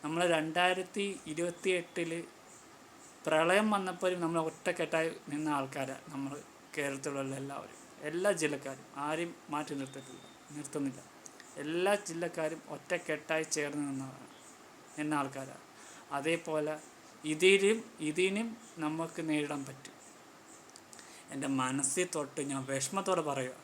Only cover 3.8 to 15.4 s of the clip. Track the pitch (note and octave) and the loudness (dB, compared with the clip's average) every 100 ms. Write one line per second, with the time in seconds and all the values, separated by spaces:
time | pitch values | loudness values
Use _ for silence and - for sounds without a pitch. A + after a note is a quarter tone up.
3.8 | F#3 F3 F#3 F3+ E3 E3 D#3+ - - E3+ | 0 0 0 2 2 2 0 -2 -2 0
4.8 | D#3+ E3 D#3+ - - D3 D#3 D3 C3+ C#3 | 2 2 0 -2 -8 -4 0 0 -2 -4
5.8 | C3 C3+ - C#3 C#3 C#3+ - - - - | -6 -6 -10 -6 -6 -8 -12 -20 -10 -4
6.8 | C#3+ C#3 C#3+ C#3 C3+ C3+ C#3 C#3 - - | -2 -2 -4 -4 -4 -4 -6 -8 -12 -16
7.8 | - - D3+ E3 G3 F3+ D3+ C#3 C3+ C3 | -20 -10 -6 0 2 2 0 -2 -6 -10
8.8 | - C#3 C#3+ D#3+ E3+ - - D3 D3+ C#3+ | -12 -6 -4 -2 -4 -8 -6 -4 -4 -6
9.8 | C3+ C3+ C3 C3 - - - D3 D3 D3+ | -6 -10 -14 -16 -18 -20 -14 -12 -6 -4
10.8 | C#3 B2+ - - - - - - D3 E3 | -4 -4 -16 -20 -20 -20 -16 -10 -4 0
11.8 | F#3 G3+ G#3 E3 E3+ E3 D#3 D#3+ - D3 | 4 2 0 -4 -4 -2 -4 -4 -10 -12
12.8 | - F3 - D#3 D3+ D#3+ D#3 D#3 D3 D3 | -2 -4 0 -4 0 -2 0 -2 -2 -2
13.8 | C#3+ C3+ C3+ B2+ B2 - - - - - | -4 -4 -6 -12 -16 -18 -20 -20 -20 -20
14.8 | - - D3+ D3+ C3+ C3+ | -16 -6 -2 0 0 -4